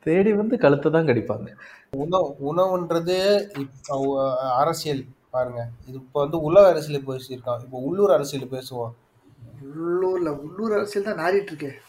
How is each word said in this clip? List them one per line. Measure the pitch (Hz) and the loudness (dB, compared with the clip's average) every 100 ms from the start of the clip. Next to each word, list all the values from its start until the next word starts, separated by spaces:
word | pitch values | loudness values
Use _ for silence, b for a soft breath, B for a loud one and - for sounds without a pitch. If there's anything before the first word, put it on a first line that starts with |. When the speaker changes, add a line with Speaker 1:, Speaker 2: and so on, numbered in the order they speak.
Speaker 1:
தேடி | - 170 202 | 2 2 4
வந்து | 208 214 254 | 2 2 4
கழுத்தை | 147 143 156 | 4 4 2
தான் | 160 160 | 2 2
கடிப்பாங்க. | 117 104 104 - - B B B | 0 0 -6 -8 -16 B B B
Speaker 2:
உணவு, | 135 151 185 160 143 | -6 -2 0 -2 -4
உணவுன்றது | 139 165 190 185 175 170 165 185 190 208 202 - | -4 0 2 0 0 -2 0 0 2 2 0 -10
இப்ப, | 139 - - 139 139 135 | -10 -12 -8 -4 -2 0
அ, | 135 127 131 | 0 0 0
அரசியல் | 127 147 160 156 135 120 - _ | 2 2 0 -4 -6 -6 -20 _
பாருங்க. | 131 127 120 117 120 - | -4 -4 -4 -10 -12 -16
இது | 131 | -16
இப்ப | - 147 | -8 -2
வந்து | 143 165 | -2 -2
உலக | 151 185 196 | 4 8 8
அரசியல் | 165 151 143 135 | 6 0 -6 -4
பேசியிருக்கோம். | 131 131 123 - 120 | -8 -8 -12 -6 -6
இப்ப | 123 131 | -6 -8
உள்ளூர் | 135 180 202 | -6 2 4
அரசியல் | 160 139 143 127 | 4 2 -6 -8
பேசுவோம். | 131 - 127 117 117 _ _ _ _ 120 - | -10 -10 -10 -10 -10 _ _ _ _ -20 -20
Speaker 3:
உள்ளூர்ல, | 139 151 165 175 185 185 165 | -16 -8 -2 0 2 0 -2
உள்ளூர் | 143 147 180 220 | -4 -10 -6 -2
அரசியல் | 208 208 202 202 | 0 0 -4 -4
தான் | 185 165 | -2 2
நாறிட்டு | 196 190 | 0 0
இருக்கே. | 156 147 127 | -8 -10 -12